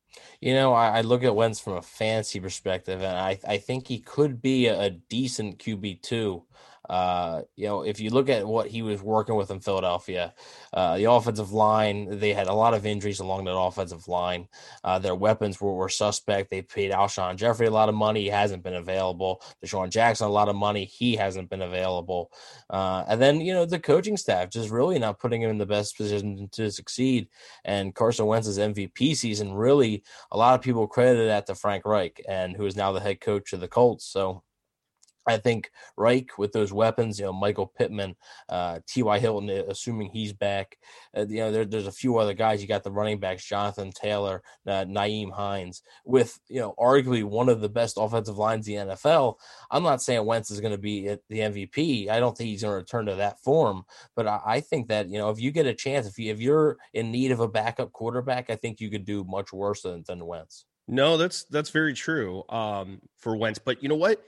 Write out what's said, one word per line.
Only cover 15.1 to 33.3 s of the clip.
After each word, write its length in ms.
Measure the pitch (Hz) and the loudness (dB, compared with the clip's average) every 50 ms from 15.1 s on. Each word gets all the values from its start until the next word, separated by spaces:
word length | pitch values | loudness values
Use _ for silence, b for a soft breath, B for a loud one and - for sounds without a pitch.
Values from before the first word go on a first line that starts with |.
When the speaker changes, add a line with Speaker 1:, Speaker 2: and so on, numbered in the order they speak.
| 90 | -2
Speaker 1:
weapons 440 | 92 101 107 110 - 110 101 95 - | 2 2 2 2 2 0 -4 -4 -2
were, 140 | 101 101 95 | -4 -2 -2
were 140 | 90 95 95 | -2 -2 -2
suspect. 600 | - - 107 104 104 - - - 101 98 98 - | -2 0 0 0 0 -2 -2 -2 0 0 -2 -4
They 140 | 98 95 90 | -6 -8 -8
paid 300 | - - 104 98 98 95 | -6 -4 -4 -2 0 2
Alshon 420 | 95 101 98 - 98 92 90 92 | 2 2 2 0 -2 -4 -4 -2
Jeffrey 320 | 92 107 117 113 113 117 | 0 0 0 2 4 2
a 60 | 113 110 | 4 4
lot 160 | 107 110 107 | 4 4 4
of 80 | 107 | 4
money. 240 | 107 107 107 107 107 | 2 2 2 2 0
He 80 | 101 98 | 0 0
hasn't 340 | 104 101 104 101 95 87 85 | 0 2 2 0 -2 -4 -8
been 140 | 92 90 | -8 -8
available. 640 | 87 85 90 95 95 95 92 90 87 95 92 92 - B B B B | -6 -6 -4 -2 0 0 0 -2 -2 -2 -2 -2 -4 B B B B
Deshaun 300 | - 90 104 95 92 90 | -10 -6 -4 -4 -2 0
Jackson, 380 | 110 113 117 117 107 - 110 104 | 2 4 4 4 4 2 2 2
a 20 | |
lot 180 | 101 104 104 104 | 4 4 4 4
of 60 | 101 | 2
money. 300 | 98 104 104 101 101 95 | 2 0 0 0 -2 -4
He 320 | 98 - - 120 123 113 | -6 -6 -2 0 0 2
hasn't 340 | 107 98 98 92 95 92 - | 2 0 -2 -2 -4 -8 -8
been 100 | 98 95 | -6 -6
available. 720 | 92 87 92 90 92 92 92 90 87 92 90 87 85 - B B B B B B B B | -6 -4 -2 -2 -2 0 -2 -2 -4 -4 -4 -4 -6 -8 B B B B B B B B
Uh, 320 | - 95 95 92 92 92 - - | -2 -2 0 0 0 -2 -2 0
and 120 | 110 117 | 2 4
then, 200 | 131 139 147 160 | 6 6 6 4
you 120 | 160 185 185 | 2 0 2
know, 120 | 180 170 | 2 2
the 160 | 165 180 165 | 2 0 -2
coaching 360 | - - 143 180 185 214 208 | 2 4 4 4 4 2 -2
staff 340 | - - - 98 90 92 95 | -2 0 0 0 0 0 -2
just 200 | - 117 113 104 | -4 -6 -4 -2
really 300 | 110 117 139 180 185 135 | 0 2 2 2 2 2
not 180 | 113 107 101 - | 0 0 -2 -2
putting 240 | - 117 117 113 113 | -2 -2 0 0 0
him 80 | 110 | 0
in 80 | 110 104 | 0 0
the 80 | 101 | 0
best 300 | 95 104 104 101 - - | 0 0 0 0 -2 -4
position 520 | - 107 104 104 101 98 104 98 98 101 101 - | -4 -2 -2 -2 -2 -2 -4 -6 -8 -10 -10 -6
to 180 | - 110 104 | -4 -4 -4
succeed. 560 | 101 - 101 - - - 127 131 127 117 - - B B B B B B B | -4 -6 -10 -8 -4 0 2 2 2 0 -2 -4 B B B B B B B
And 320 | - 101 101 98 95 - | -2 -2 0 -2 -2 0
Carson 300 | - 113 117 120 117 107 | 2 2 2 4 2 2
Wentz's 340 | 107 110 113 107 107 98 98 | 2 2 2 0 0 0 0
M 140 | 104 107 101 | 0 0 -2
V 120 | 104 98 | -4 -6
P 300 | 90 - - 123 151 151 | -6 -2 0 2 2 2
season, 380 | - 123 113 104 104 104 98 95 | 2 -2 -2 -2 -2 -4 -4 -2
really, 500 | 101 113 127 143 147 123 110 104 98 - B B B B B | 0 4 6 6 6 6 4 2 -2 -6 B B B B B
a 80 | B 107 | B 4
lot 160 | 117 123 127 | 6 6 6
of 80 | 123 127 | 6 4
people 240 | 127 120 113 107 | 0 0 0 0
credited 440 | 107 - 123 123 127 123 117 113 110 | 0 2 4 6 6 6 6 4 2
that 180 | 107 101 - - | 2 0 0 -4
to 80 | 95 | -6
Frank 280 | - - 104 101 90 - | -4 -2 -2 -2 -2 0
Reich, 380 | 104 107 101 90 82 - - - - | 0 2 2 0 -2 -6 -10 -8 -6
and 280 | 98 92 92 90 87 | -4 -4 -4 -4 -4
who 80 | 104 104 | -4 -4
is 120 | 98 95 | -4 -2
now 160 | 101 98 98 95 | 0 0 0 0
the 80 | 95 | 0
head 200 | 98 104 95 - | -2 -2 -4 -2
coach 320 | - 113 | -2 -2